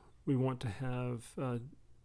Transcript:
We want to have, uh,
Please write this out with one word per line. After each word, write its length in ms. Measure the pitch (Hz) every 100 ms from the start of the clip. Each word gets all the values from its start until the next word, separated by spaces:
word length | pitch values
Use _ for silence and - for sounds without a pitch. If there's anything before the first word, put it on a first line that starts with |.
| - - -
We 100 | 131
want 240 | 127 123
to 80 | 123
have, 580 | 92 127 127 123 120 - -
uh, 180 | 131 120 127 - - -